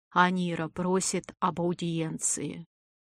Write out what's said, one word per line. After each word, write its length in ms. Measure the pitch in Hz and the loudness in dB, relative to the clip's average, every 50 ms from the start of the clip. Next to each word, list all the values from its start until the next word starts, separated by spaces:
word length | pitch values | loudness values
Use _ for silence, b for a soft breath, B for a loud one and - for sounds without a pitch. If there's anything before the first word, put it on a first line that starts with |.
| _ _ | _ _
Анира 560 | - 180 180 180 185 185 180 175 170 165 160 156 | 4 4 6 6 4 2 0 0 -2 -2 -4 -4
просит 680 | - - 175 180 185 190 180 - - 180 - - - - | -4 -2 0 2 2 2 2 0 -2 -4 -4 -6 -6 -2
об 200 | - 185 160 180 | -2 0 0 0
аудиенции». 1040 | 170 175 180 - 175 170 165 165 160 160 170 - - - - - - 151 - 170 165 - _ _ _ _ _ _ | 0 0 0 -2 -2 -2 0 -2 -2 -2 -4 -4 -2 -2 -2 -2 -6 -8 -8 -10 -14 -18 _ _ _ _ _ _